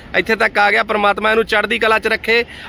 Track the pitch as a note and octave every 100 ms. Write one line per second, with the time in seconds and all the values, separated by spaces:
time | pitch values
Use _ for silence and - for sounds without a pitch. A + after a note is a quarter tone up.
0 | - - - A3 A3 G#3 G#3 G#3+ G#3+ G#3+
1 | G3+ G3+ G#3+ A3+ A3 G#3+ G#3 A3+ A3 A3
2 | G#3+ A3 A3 A#3 A#3+ -